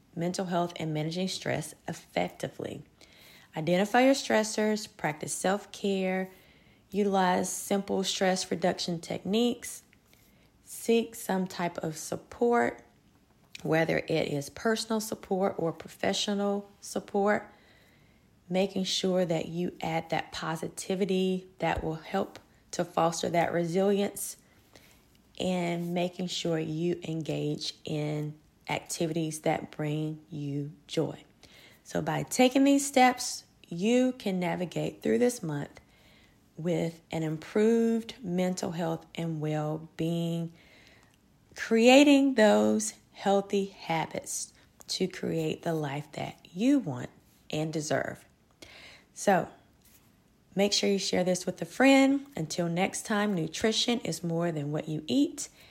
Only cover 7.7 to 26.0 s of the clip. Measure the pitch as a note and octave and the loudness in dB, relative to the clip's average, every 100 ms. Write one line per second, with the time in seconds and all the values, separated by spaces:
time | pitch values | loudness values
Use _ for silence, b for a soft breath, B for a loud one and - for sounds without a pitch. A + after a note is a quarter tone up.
7.7 | G3 G3 G3 F#3+ - F#3+ F#3 - F3+ F3+ | -2 0 -2 -2 0 2 2 -2 -2 0
8.7 | F3 - E3 - - F3+ A3 A#3+ - - | 0 -4 -6 -6 -6 -2 2 2 0 -8
9.7 | - - _ _ b b b b b - | -16 -20 _ _ b b b b b -20
10.7 | - - A#3 A3+ - - F#3+ F3+ - F3 | -6 0 2 0 -6 -4 -2 -4 -4 -6
11.7 | - D#3+ D3+ - - - - A#3+ A#3+ A#3+ | -4 -8 -8 -8 -10 -10 -2 2 4 2
12.7 | - - _ _ _ _ _ _ - D3+ | -2 -14 _ _ _ _ _ _ -8 0
13.7 | D#3+ E3 D#3 - D#3 - C#3+ - - A3+ | 2 2 0 0 0 0 -4 -6 -4 -2
14.7 | A3 - A3 G#3+ - - F#3+ G3 - E3 | -2 -2 -4 -4 -8 -4 0 0 0 -4
15.7 | D#3+ - - G3 G3 - G3+ G3+ G3+ - | -6 -12 -4 -2 -2 -2 -2 -2 -4 -6
16.7 | _ - G3+ - G3+ G3+ G#3 - b b | _ -10 -10 -4 0 2 0 -2 b b
17.7 | b b b b b b _ - F#3 G3 | b b b b b b _ -4 0 0
18.7 | F#3+ F#3 - F#3+ F#3 F3 D#3+ - E3+ F3+ | -2 -2 0 2 2 2 0 -2 -4 -4
19.7 | - E3 E3 - D#3 - - D#3+ E3 E3+ | -4 -4 -4 -2 -4 -6 -8 -6 -4 -6
20.7 | - - F#3 G3 F#3 F#3 F#3 - - E3 | -8 -4 0 2 2 2 0 -4 -4 -2
21.7 | E3 D#3+ D#3+ - G3 G#3 - - b b | 0 -2 -6 -4 -4 -4 -8 -20 b b
22.7 | - E3+ - E3 E3+ - E3+ - F3 E3+ | -4 -2 2 2 2 0 2 2 0 0
23.7 | F3+ G3 G3 G3+ - - - b b b | 2 2 2 0 -4 -10 -12 b b b
24.7 | b b b b b _ - F#3 F3+ E3+ | b b b b b _ -6 -2 0 -2
25.7 | E3+ E3+ F3 | -2 -2 -2